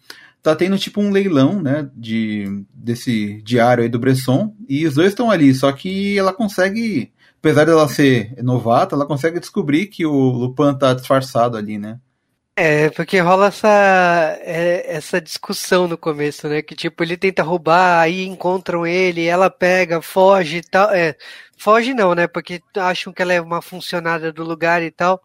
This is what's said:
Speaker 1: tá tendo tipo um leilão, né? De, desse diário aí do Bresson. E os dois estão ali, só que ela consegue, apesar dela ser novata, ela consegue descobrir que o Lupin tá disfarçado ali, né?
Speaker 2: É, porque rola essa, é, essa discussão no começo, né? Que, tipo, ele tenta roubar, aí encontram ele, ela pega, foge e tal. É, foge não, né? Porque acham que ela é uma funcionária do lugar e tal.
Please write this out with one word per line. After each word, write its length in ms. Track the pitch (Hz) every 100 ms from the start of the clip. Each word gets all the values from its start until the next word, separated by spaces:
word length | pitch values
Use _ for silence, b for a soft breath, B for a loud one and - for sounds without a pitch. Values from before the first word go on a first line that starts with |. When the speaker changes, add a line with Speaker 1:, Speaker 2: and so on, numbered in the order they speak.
| B B B B
Speaker 1:
tá 140 | 156 156
tendo 220 | 185 196
tipo 240 | - 208
um 100 | 202
leilão, 500 | 196 196 143 135 202
né? 280 | 139 147 139
De, 720 | 113 113 113 110 107 98 101 98
desse 680 | - 110 120 - 113 104 107
diário 400 | 107 123 120 120
aí 60 | 117
do 100 | 117
Bresson. 560 | 131 135 - 135 214 - -
E 180 | 139 160
os 80 | 135
dois 140 | 190
estão 200 | 196 233
ali, 240 | 185 139
só 180 | 131 139
que 440 | 135 185 190 202 202
ela 160 | 190
consegue, 760 | 190 208 - 190 214 226 160 101 b b b
apesar 260 | 160 143 151
dela 220 | 160 151
ser 440 | - 143 123 104 -
novata, 540 | 123 123 113 127 185 143
ela 100 | 143
consegue 340 | 143 165 170
descobrir 480 | - 214 151 147 202
que 180 | - 160
o 80 |
Lupin 640 | 139 131 123 127 131 143 135
tá 160 | 131
disfarçado 640 | 127 - 135 131 123 120 113
ali, 200 | 104 104
né? 220 | 104 120 _ _ _ _ _ -
Speaker 2:
É, 340 | 165 151 156
porque 280 | - 165 190
rola 280 | 175 190 202
essa, 880 | - 220 208 196 185 175 170 156 -
é, 540 | 180 165 175 180 - 160
essa 260 | - 185
discussão 640 | 160 - - 196 - 185 180
no 100 | 165
começo, 500 | 165 147 147 - 156
né? 140 | 151
Que, 140 | 151 156
tipo, 260 | 165 -
ele 140 | 170 175
tenta 260 | 190 185
roubar, 580 | 160 175 156 170 185 170
aí 240 | 165 185 185
encontram 600 | 185 180 185 180 170 170
ele, 400 | 180 185 170 170
ela 240 | 175 185
pega, 520 | - 180 185 175 165
foge 560 | - 190 190 196 160 170
e 40 |
tal. 300 | - 190 208
É, 240 | 190 165 - B B B B
foge 320 | 202 220 240
não, 220 | 254 190 175
né? 120 | 170
Porque 340 | 175 - 175 _ 202
acham 380 | 180 180 196
que 80 | 180
ela 120 | 180
é 60 | 175
uma 220 | 165 170
funcionária 720 | - 180 - 175 165 165 160
do 100 | 156
lugar 380 | 165 165 170 170
e 80 | 165
tal. 300 | - 175 185